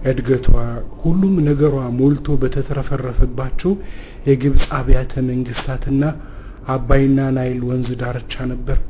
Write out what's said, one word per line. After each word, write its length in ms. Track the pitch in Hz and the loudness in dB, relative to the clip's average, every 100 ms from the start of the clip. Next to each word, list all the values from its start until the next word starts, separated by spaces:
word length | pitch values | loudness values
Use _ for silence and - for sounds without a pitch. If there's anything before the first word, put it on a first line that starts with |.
እድገቷ 440 | 135 127 117 127 - 120 117 120 113 - | -2 -2 0 2 6 6 6 -4 -10 -6
ሁሉም 360 | 165 175 190 190 | 0 2 2 2
ነገሯ 340 | 147 143 147 135 127 | 2 2 2 0 -4
ሞልቶ 360 | 123 135 143 143 139 | 0 2 2 0 0
በተትረፈረፈባቸው 1300 | 127 139 135 127 135 139 127 120 123 123 131 - 175 196 - - - - | 2 -2 -2 -4 -2 -4 -2 2 2 2 -4 -2 0 -2 -4 -12 -14 -8
የግብፅ 400 | - 135 139 135 - | 0 2 6 4 4
አብያተ 400 | - 131 131 123 - | 0 4 4 4 -4
መንግስታትና 840 | 127 123 123 120 - 131 - 139 147 156 - - - - - | -2 -2 -4 -6 -6 -6 -2 0 0 -4 -12 -16 -16 -16 -6
አባይና 520 | 131 117 139 135 135 135 | -6 2 4 4 2 0
ናይል 280 | 131 127 127 | -2 -4 -4
ወንዝ 260 | 123 127 127 123 | -4 -4 -4 -6
ዳርቻ 480 | 123 123 113 - 127 | -6 -8 -10 -8 -8
ነበር። 320 | 123 123 135 | -6 0 0